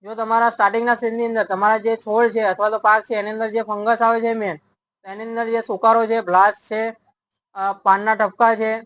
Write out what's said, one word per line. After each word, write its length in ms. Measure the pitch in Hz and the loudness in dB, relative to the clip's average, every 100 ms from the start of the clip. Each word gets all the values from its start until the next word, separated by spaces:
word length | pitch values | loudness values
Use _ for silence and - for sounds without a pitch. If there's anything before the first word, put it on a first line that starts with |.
જો 140 | 196 220 | -14 -8
તમારા 340 | 220 226 233 | -2 2 2
સ્ટાર્ટિંગના 460 | 226 202 226 240 233 | 2 2 2 0 0
સ્ટેજની 300 | 233 226 233 | -2 -2 -2
અંદર 180 | 226 | -2
તમારા 340 | 208 190 208 220 | -2 0 2 2
જે 180 | 214 226 | 0 -4
છોડ 340 | 220 214 233 | -2 0 2
છે 100 | 214 | 2
અથવા 300 | 208 185 208 | -2 0 -2
તો 100 | 220 | 0
પાક 240 | 214 214 | 2 2
છે 120 | - 220 | 0 -6
એની 140 | 208 | -4
અંદર 200 | 220 220 | -6 -4
જે 120 | 220 | -4
ફંગસ 400 | 220 208 214 226 | -4 -4 -2 2
આવે 200 | 226 226 | 2 2
છે 120 | 226 | -2
મેન, 240 | 226 202 156 _ _ _ _ 190 | -2 -4 -8 _ _ _ _ -20
એની 180 | 196 | -14
અંદર 240 | 226 226 226 | -10 -6 -4
જે 140 | 226 | -4
સુકારો 440 | 226 202 226 226 226 | -4 0 4 4 2
છે, 160 | 226 | -2
બ્લાસ્ટ 500 | 185 180 202 202 - | 2 4 4 2 -8
છે, 260 | 214 226 226 _ _ _ _ _ | -6 -6 -8 _ _ _ _ _
અ, 200 | 196 196 | -6 -6
પાનના 420 | 196 208 196 214 214 | -2 2 2 2 0
ટપકા 400 | 214 - 226 220 | 0 2 2 2
છે 260 | 220 220 | -2 -4